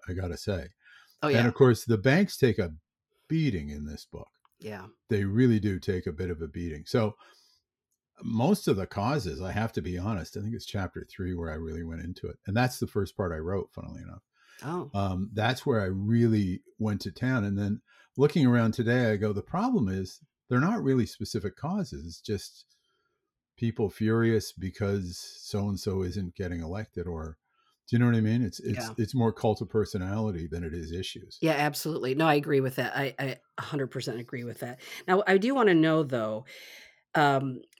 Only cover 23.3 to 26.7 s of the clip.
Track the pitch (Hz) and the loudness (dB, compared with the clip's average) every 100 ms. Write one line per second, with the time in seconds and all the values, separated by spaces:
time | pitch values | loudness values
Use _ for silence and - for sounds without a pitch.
23.3 | _ _ _ 117 107 101 - 107 113 113 | _ _ _ -2 0 -2 0 2 4 4
24.3 | 110 - - 92 - 98 101 87 87 - | 4 0 -6 -8 -2 0 0 -2 -8 -14
25.3 | - - 104 101 95 107 95 90 95 90 | -16 -6 -4 -2 -2 -2 -2 -2 -4 -6
26.3 | - 92 87 80 | -6 -6 -4 -6